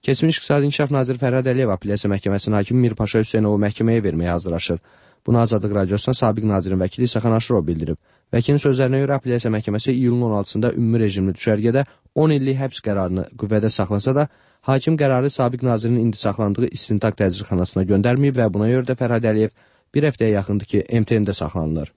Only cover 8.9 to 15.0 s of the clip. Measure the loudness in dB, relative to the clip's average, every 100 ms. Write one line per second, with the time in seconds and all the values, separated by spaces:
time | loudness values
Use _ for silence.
8.9 | 0 0 -2 -2 -2 -2 -2 -2 -4 -2
9.9 | 0 0 0 0 -2 -4 -2 -2 0 0
10.9 | 2 0 0 -2 -2 0 2 2 0 -2
11.9 | _ _ 0 2 2 0 -2 -4 -6 -4
12.9 | -2 -2 -4 -6 -8 -2 0 0 -2 -2
13.9 | -2 0 0 -2 _ _ _ -2 0 2
14.9 | 2